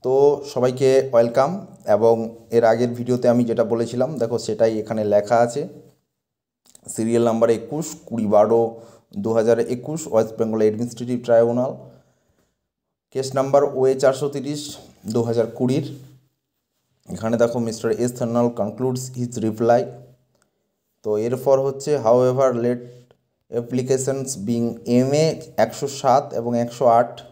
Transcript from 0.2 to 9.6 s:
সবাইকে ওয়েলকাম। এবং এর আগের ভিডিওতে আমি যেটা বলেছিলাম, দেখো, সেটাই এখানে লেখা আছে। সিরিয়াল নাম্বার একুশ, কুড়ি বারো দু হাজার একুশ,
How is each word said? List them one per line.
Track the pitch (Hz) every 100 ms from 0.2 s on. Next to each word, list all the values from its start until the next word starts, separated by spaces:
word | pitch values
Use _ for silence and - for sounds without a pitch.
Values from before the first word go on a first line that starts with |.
| 143 143 147
সবাইকে | - 123 127 135 131 131
ওয়েলকাম। | 120 120 120 135 190 - -
এবং | - 104 113 113 113 - -
এর | 117
আগের | 117 117 120
ভিডিওতে | 117 120 123 123
আমি | 120
যেটা | 117 113
বলেছিলাম, | 113 113 117 120 127 151
দেখো, | 113 117
সেটাই | - 107 113 110
এখানে | 104 110
লেখা | 107 104 104 117
আছে। | 120 139 170 - - _ _ _ _ _ _ _ _ _ -
সিরিয়াল | - 113 117
নাম্বার | 117 113 113
একুশ, | 113 - 147 160 - -
কুড়ি | 113 107
বারো | 104 110 117 113 113 - - _ 101
দু | 104
হাজার | 113 110
একুশ, | 117